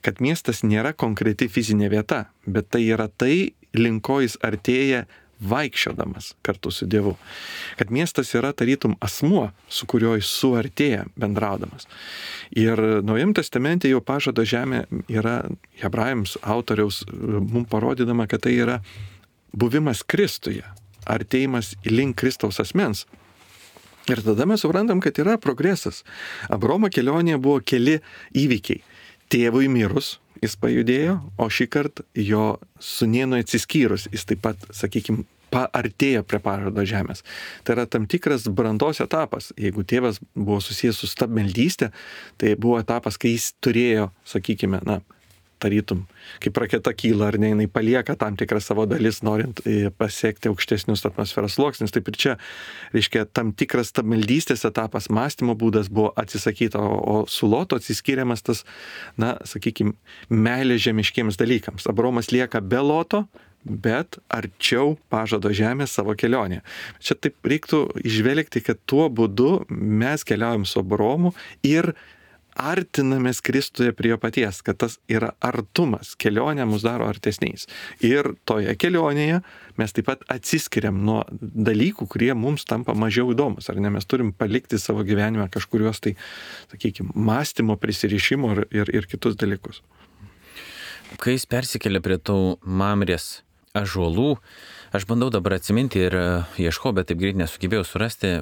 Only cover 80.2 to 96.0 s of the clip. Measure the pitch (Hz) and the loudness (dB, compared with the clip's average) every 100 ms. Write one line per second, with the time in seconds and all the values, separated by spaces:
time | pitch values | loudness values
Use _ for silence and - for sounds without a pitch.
80.2 | - 127 - 156 - 117 104 98 104 110 | -4 -6 -2 -2 -2 -2 0 2 2 0
81.2 | 107 98 113 110 110 107 123 - 104 - | -2 -8 -8 0 2 4 2 0 -6 0
82.2 | 120 123 120 147 - 117 123 107 110 107 | 2 2 0 -2 -2 -4 -2 0 0 2
83.2 | 123 120 143 107 - 95 101 101 - 127 | 2 2 0 -2 -6 -2 0 -2 0 0
84.2 | 113 95 107 117 - 110 - 104 98 104 | 0 0 0 -2 0 -2 0 -2 2 2
85.2 | 107 110 95 101 - 110 110 107 110 - | 2 0 -2 -4 -2 0 0 0 -4 -4
86.2 | - - - - - - 113 - 98 104 | -10 -18 -18 -18 -20 -6 -6 -4 -6 0
87.2 | 110 120 147 - 110 101 - 101 104 101 | 2 2 0 0 0 0 -2 -2 0 0
88.2 | - 135 123 104 - 107 104 107 98 - | 2 2 2 0 0 -2 0 -2 -4 -4
89.2 | 120 107 101 98 - - _ _ - - | -2 0 -2 -4 -8 -18 _ _ -20 -20
90.2 | - - - - - - - - - - | -20 -20 -20 -20 -20 -16 -16 -16 -18 -6
91.2 | 123 127 - 123 127 107 110 95 95 90 | -2 0 0 -2 -2 -4 -2 0 0 -2
92.2 | - 98 92 87 92 92 98 104 92 87 | 2 2 2 0 -2 0 2 2 2 0
93.2 | - - _ _ _ 104 101 95 85 87 | -4 -14 _ _ _ -4 -2 0 0 2
94.2 | 143 143 - - - - - 101 98 117 | 2 0 -4 -20 -20 -20 -6 -4 0 0
95.2 | 127 107 92 95 - 107 131 95 | 2 0 0 0 2 2 2 2